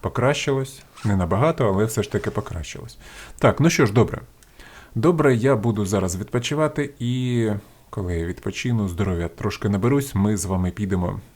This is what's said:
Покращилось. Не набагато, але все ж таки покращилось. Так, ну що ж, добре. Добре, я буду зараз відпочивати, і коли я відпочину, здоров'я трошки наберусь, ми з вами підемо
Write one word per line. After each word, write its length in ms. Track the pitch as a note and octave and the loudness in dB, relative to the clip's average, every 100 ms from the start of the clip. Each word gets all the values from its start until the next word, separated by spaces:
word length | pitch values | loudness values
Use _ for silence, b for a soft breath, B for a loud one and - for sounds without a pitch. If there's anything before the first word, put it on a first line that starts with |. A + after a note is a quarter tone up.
Покращилось. 800 | - - B2+ C#3+ - C3+ C3+ - - - | -4 0 0 0 0 -2 -4 -12 -20 -6
Не 120 | G#2+ G2 | 0 0
набагато, 520 | F2 F#2+ D3 E3 A#2+ | 2 2 2 2 0
але 160 | F#2+ | 2
все 180 | A2 - | 0 -2
ж 100 | G2+ | -2
таки 180 | G#2 - | -2 -2
покращилось. 680 | - - F#2 D2+ - - - B B B B | -6 -6 -10 -10 -12 -14 -18 B B B B
Так, 220 | B2+ G2 | 2 4
ну 100 | D#3 | 2
що 160 | - B2 | 4 4
ж, 60 | |
добре. 280 | G#2 - - - - B B B B B | 4 2 0 -14 -20 B B B B B
Добре, 400 | - D3 E3+ D3 | 0 2 4 4
я 220 | A#2+ A#2+ B2 | 4 4 2
буду 300 | A#2 G#2+ G2 | 2 0 0
зараз 300 | G2 F#2 F2+ | 0 0 -4
відпочивати, 800 | G#2 B2 A#2+ D3 D3+ D3+ C#3+ - | -4 -4 -2 0 0 0 -6 -4
і 520 | A#2+ B2+ B2+ A#2+ A2+ G#2 B B - | -4 -2 0 0 0 -2 B B -12
коли 280 | - F2+ E2+ | -8 -4 -2
я 80 | E2+ | -4
відпочину, 600 | - - - B2+ A#2 G2 | -4 -8 -4 -2 0 0
здоров'я 400 | E2+ G2 E2+ E2+ | 0 -2 0 -4
трошки 400 | - G#2+ - G#2 | -4 -6 -2 0
наберусь, 460 | G2 A#2 C#3+ C#3 | 0 2 0 0
ми 220 | G2 G2+ G#2 | 0 0 0
з 80 | |
вами 260 | F2+ F#2 F2+ | -2 -2 -2
підемо 500 | F2+ G2+ F#2 F2+ F#2 - | -2 -2 -2 -2 -6 -12